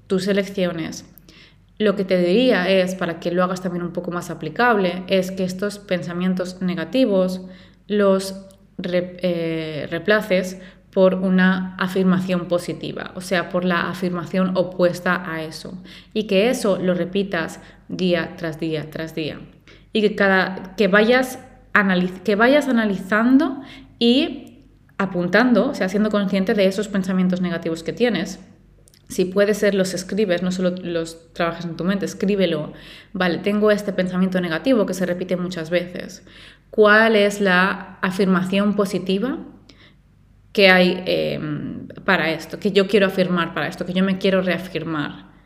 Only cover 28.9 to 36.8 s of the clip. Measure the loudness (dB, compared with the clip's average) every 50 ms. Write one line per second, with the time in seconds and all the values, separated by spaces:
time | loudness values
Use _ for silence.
28.9 | _ _ _ -8 -2 -2 -2 0 2 2 2 2 2 2 2 2 2 2 0 0
29.9 | -2 -6 -8 -4 -2 0 0 2 0 0 0 -2 -2 0 0 -2 -2 -4 -6 -6
30.9 | -4 -4 -6 -6 -10 -16 -20 -12 -6 -4 -2 -2 -4 -4 -8 -8 -6 -4 -2 -2
31.9 | -2 -2 -2 -6 -6 -2 -2 0 2 2 2 0 0 -2 -6 -8 -12 -16 -18 -20
32.9 | -20 -20 -18 _ -4 -2 0 0 0 -2 -2 -2 0 2 4 4 4 2 0 -4
33.9 | -2 -2 -2 -2 0 0 0 0 0 0 -2 -2 -2 -2 2 2 4 4 2 0
34.9 | -2 -2 -2 -2 -2 -4 -4 -4 -4 -4 -4 -4 -6 -8 -6 -2 -2 -2 -2 -4
35.9 | -8 -12 -12 -14 -16 -18 -20 -20 -20 -20 -20 -20 -20 _ _ _ 2 4